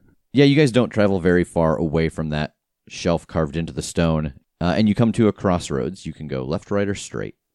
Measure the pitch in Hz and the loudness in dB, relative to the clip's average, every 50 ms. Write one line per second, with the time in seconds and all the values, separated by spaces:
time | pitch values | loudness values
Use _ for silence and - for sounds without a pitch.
0 | _ _ _ _ _ _ - 120 143 143 139 147 156 131 107 123 117 - - 110 | _ _ _ _ _ _ 2 4 4 6 6 4 4 4 4 2 2 2 2 2
1 | 104 101 98 92 80 90 87 90 87 - - 87 82 80 78 - 85 80 73 82 | 2 2 2 2 2 4 4 4 2 0 0 0 2 2 2 0 -2 -2 0 0
2 | 80 78 - - 80 76 76 76 76 73 - _ _ _ _ _ _ - - - | -2 -2 -4 -6 -6 -4 -4 -4 -4 -6 -8 _ _ _ _ _ _ -20 -16 -6
3 | - 92 85 80 - - - 82 80 76 71 82 85 82 - - 80 - - - | -2 0 0 0 -2 -6 -4 -4 -4 -2 -4 -6 -6 -6 -8 -10 -10 -6 -2 0
4 | 85 82 80 78 76 76 - - _ _ _ _ 82 87 80 67 110 107 101 - | 0 2 2 0 -2 -4 -8 -12 _ _ _ _ -2 -2 0 2 2 2 2 2
5 | 120 113 101 - 110 104 - - - 101 87 87 - - 76 65 62 76 92 - | 2 0 2 2 2 2 2 0 0 0 0 0 -2 -4 -4 -4 -4 -4 -8 -8
6 | - 80 76 - 82 71 65 65 65 65 80 101 - - 101 101 101 98 101 - | -12 -14 -12 -12 -12 -8 -8 -8 -6 -6 -6 -8 -6 -6 -4 -4 -2 -4 -6 -8
7 | - - - 57 52 52 - _ _ _ _ | -10 -10 -10 -10 -10 -10 -12 _ _ _ _